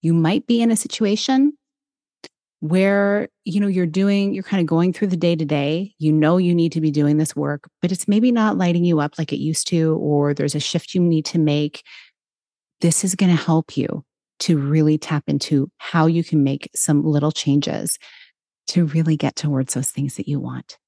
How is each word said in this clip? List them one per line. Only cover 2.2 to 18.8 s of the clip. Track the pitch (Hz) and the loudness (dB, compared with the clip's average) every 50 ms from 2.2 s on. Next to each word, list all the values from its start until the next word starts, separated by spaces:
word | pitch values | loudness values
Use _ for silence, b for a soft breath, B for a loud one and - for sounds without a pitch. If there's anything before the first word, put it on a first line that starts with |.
| - - _ _ _ _ _ _ | -20 -20 _ _ _ _ _ _
where, | - 151 170 185 190 196 202 202 202 202 202 208 - - _ _ _ | -6 -2 0 2 2 2 2 2 0 0 0 -2 -4 -6 _ _ _
you | 208 165 208 | -6 -2 -2
know, | 202 202 | 0 0
you're | 190 185 180 | 0 0 -2
doing, | 165 156 190 196 202 202 202 196 196 196 | 0 0 0 0 2 2 2 0 0 -2
you're | 190 190 | -4 -6
kinda | - - 196 170 | -4 -2 -2 0
going | 156 165 160 170 185 | 0 2 2 2 2
through | 175 - 214 196 | 0 -2 -2 -2
the | 180 | -2
day-to-day, | 170 165 170 170 156 160 143 147 143 143 143 156 170 196 196 _ _ | 0 0 0 0 0 -2 -2 -2 -2 0 -2 -2 -4 -4 -8 _ _
you | 156 156 | 0 2
know | 156 156 151 151 175 185 | 2 4 4 4 2 2
you | 185 175 175 | 2 2 2
need | 170 165 165 | 2 0 0
to | - 160 | 0 0
be | 156 156 | -2 0
doing | 143 147 147 147 147 151 | 0 2 2 2 2 2
this | 156 - - | 0 -2 -4
work, | 143 147 143 147 143 - - _ _ | -4 -4 -4 -4 -6 -10 -18 _ _
but | - 175 | -4 -4
it's | 190 175 - - | -4 -4 -2 0
maybe | 202 214 226 254 | 0 2 2 2
not | 240 233 220 214 208 185 | 2 2 2 2 2 2
lighting | 185 175 170 175 175 | 0 2 2 2 2
you | 175 170 151 | 2 2 2
up | 143 147 _ - | 0 -2 _ -6
like | 160 - | -6 -4
it | 143 139 | -4 -4
used | 135 156 160 - - - | -2 -2 -2 -4 -4 -2
to, | - 165 160 160 156 - | 0 0 2 2 0 0
or | - 151 147 147 143 143 143 | 0 0 2 2 2 0 0
there's | 143 147 147 - | 0 -2 -2 -2
a | 151 | -4
shift | 143 - - 170 - - - | -6 -4 -4 -6 -6 -4 0
you | 185 | 2
need | 175 175 165 156 151 | 2 4 2 2 0
to | - - 170 | -2 0 0
make. | 156 151 147 147 151 147 - - B B B B B B B B _ _ _ _ _ _ _ _ _ _ _ _ | 2 2 2 0 -2 -4 -6 -10 B B B B B B B B _ _ _ _ _ _ _ _ _ _ _ _
This | - 170 165 - - | 0 0 0 2 0
is | 185 180 | -2 0
gonna | 180 196 185 175 | 2 4 4 4
help | 156 - - 160 160 160 - - - | 2 2 2 2 0 0 -2 -4 -4
you | 135 - - - - _ _ _ _ _ _ _ | -4 -4 -4 -8 -10 _ _ _ _ _ _ _
to | - - 170 147 | 0 0 2 2
really | 139 139 147 156 151 151 156 151 | 2 2 2 4 4 4 2 0
tap | - - 156 147 - - | -2 -2 -4 -4 -2 -2
into | 143 143 - - 156 139 135 - _ _ | -2 -2 -2 0 0 0 0 -2 _ _
how | - - - 170 156 160 | -16 -4 0 2 2 4
you | 165 170 165 | 2 0 0
can | - - 156 143 | 0 2 2 2
make | 139 135 139 - - _ | 2 0 -4 -8 -10 _
some | - - - 151 143 147 | -4 0 2 2 2 2
little | 156 151 147 143 151 | 2 0 2 0 0
changes | 156 - - - 139 147 139 - 73 50 - - - - B B B B B B B _ _ _ _ _ _ - | -2 -2 0 2 2 2 2 0 -6 -4 -2 -4 -4 -4 B B B B B B B _ _ _ _ _ _ -2
to | - 175 | 0 0